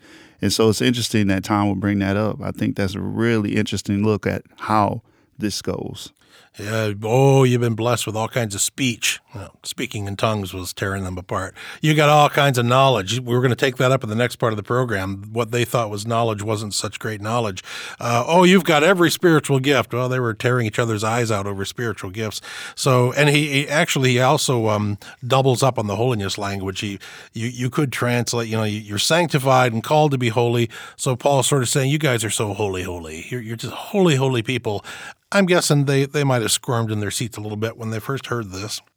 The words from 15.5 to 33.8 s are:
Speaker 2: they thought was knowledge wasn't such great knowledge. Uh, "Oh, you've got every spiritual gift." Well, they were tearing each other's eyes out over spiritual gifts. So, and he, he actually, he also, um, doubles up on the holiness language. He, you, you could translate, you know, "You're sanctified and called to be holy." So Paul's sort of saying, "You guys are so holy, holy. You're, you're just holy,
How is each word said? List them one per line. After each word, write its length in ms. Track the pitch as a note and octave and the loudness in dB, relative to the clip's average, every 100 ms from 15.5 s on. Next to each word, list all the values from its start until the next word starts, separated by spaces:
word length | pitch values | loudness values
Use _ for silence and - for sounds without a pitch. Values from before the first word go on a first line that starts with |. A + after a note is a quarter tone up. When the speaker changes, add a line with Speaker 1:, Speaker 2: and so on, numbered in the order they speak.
Speaker 2:
they 120 | A#2+ | -2
thought 260 | A#2 C3 A2 | 0 0 -2
was 160 | G#2 A2 | -6 -2
knowledge 380 | A#2 A#2 G#2 | 0 0 -2
wasn't 300 | G2+ G#2+ G#2+ | -4 -4 -4
such 260 | - - - | -6 -6 -8
great 220 | A2+ G#2+ | -8 -6
knowledge. 420 | G#2+ A#2+ A2 F#2+ - - - - | -4 -2 -2 -6 -12 -14 -14 -8
Uh, 240 | A#2+ A#2+ A#2+ | -2 0 4
"Oh, 160 | E3+ | 6
you've 220 | F3+ F#3+ - | 8 6 6
got 180 | D3+ | 4
every 260 | D#3 G3 E3+ | 6 6 4
spiritual 500 | - F3+ D#3 - C3+ | 4 4 4 4 0
gift." 340 | C3 C3+ A2 | 4 2 2
Well, 160 | A#2+ B2+ | -2 -2
they 100 | B2+ | -2
were 140 | A#2+ | -2
tearing 340 | G#2+ B2 B2 A2 | 0 0 2 0
each 100 | - | 0
other's 280 | A#2 A2 A2 | 0 0 0
eyes 260 | A#2 A2+ | 0 0
out 160 | G#2 G2+ | -2 -2
over 160 | G2 | -6
spiritual 460 | G2 - A#2 G2 G2 | -8 -6 -8 -6 -10
gifts. 320 | F#2+ A2 - - - - - | -8 -8 -8 -14 -14 -14 -4
So, 380 | C#3+ B2+ B2 | 2 4 4
and 160 | B2 D3 | 4 4
he, 180 | D3 D3+ | 4 2
he 220 | C#3 C#3 | -2 0
actually, 420 | D3 E3+ D3 C3 | -2 0 2 2
he 80 | B2 | 2
also, 480 | C3 D3+ - B2 A2 | 2 2 0 0 0
um, 300 | G#2 G#2 G2+ - - A#2+ | 0 -2 -4 -10 -14 0
doubles 380 | C3 C3+ B2 | 2 2 2
up 160 | C3+ B2 | 2 0
on 80 | G#2+ | -4
the 80 | G2+ | -2
holiness 420 | B2 A2+ F#2+ - | -2 -2 -4 -4
language. 440 | G2+ G2 F#2+ F#2+ | -6 -4 -6 -6
He, 180 | G#2 G2 - - - | -8 -10 -14 -20 -14
you, 160 | A#2 A2+ | -8 -6
you 220 | B2 B2+ | -4 -4
could 240 | - C#3+ | -2 -2
translate, 560 | - A#2+ A#2+ A#2 A#2+ A2+ | -2 0 0 0 -2 -2
you 80 | A2 | -2
know, 80 | G#2+ | -2
"You're 340 | G#2 G#2 G2+ | -4 -6 -4
sanctified 720 | - D#3+ E3+ D3 C3 C3 B2+ | 2 2 2 2 4 4 4
and 100 | A2+ | 0
called 300 | - D3+ D3+ | 2 4 4
to 60 | C3+ | 2
be 120 | A#2+ | 0
holy." 400 | A2 A#2+ A#2+ A#2 - - - | 2 2 2 0 -4 -18 -6
So 180 | C#3+ B2 | -4 0
Paul's 320 | D3 C#3 - | 2 2 2
sort 140 | C#3+ | 0
of 80 | A#2+ | 0
saying, 220 | D3 C3 | 0 0
"You 60 | D3+ | 0
guys 280 | D3+ A#2+ G#2+ | 0 0 -2
are 40 | |
so 240 | - A2 | -4 -4
holy, 300 | G2 G#2 F#2 | -2 -4 -4
holy. 420 | F#2 F2 D#2+ D#2+ - | -6 -8 -10 -14 -10
You're, 120 | B2 | -10
you're 140 | A2 A#2 | -10 -10
just 180 | B2 | -10
holy, 420 | - | -12